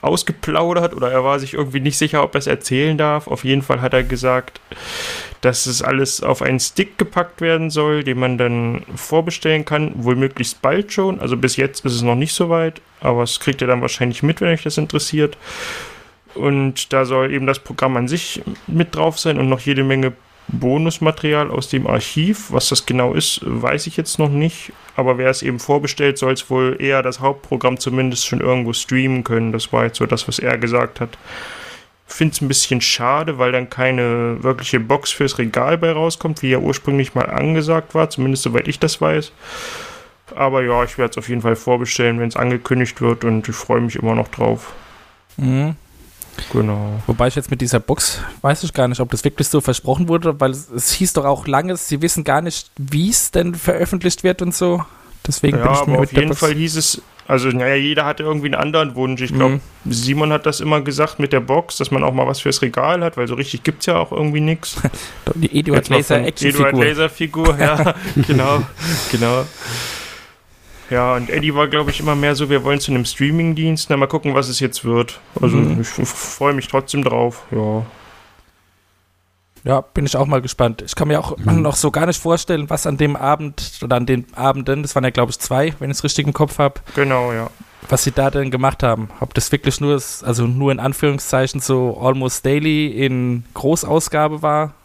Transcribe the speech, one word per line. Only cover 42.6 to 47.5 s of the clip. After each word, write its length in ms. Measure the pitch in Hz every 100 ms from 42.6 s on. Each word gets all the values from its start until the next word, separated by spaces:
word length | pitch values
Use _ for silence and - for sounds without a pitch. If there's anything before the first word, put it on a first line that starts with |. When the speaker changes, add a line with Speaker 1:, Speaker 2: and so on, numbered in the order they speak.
| - 127 123 -
Speaker 1:
wird 240 | 120 117
und 240 | 117 110 107
ich 60 |
freue 260 | 107 - 120
mich 160 | 120 -
immer 180 | 113
noch 140 | 113 113
drauf. 440 | - 113 113 - - - - - _ _ -
Speaker 2:
Mhm. 400 | 131 131 151 151 - - - - - - -
Speaker 1:
Genau. 440 | 120 107 104 104 107 110
Speaker 2:
Wobei 220 | 117 123
ich 60 |
jetzt 160 | 147 -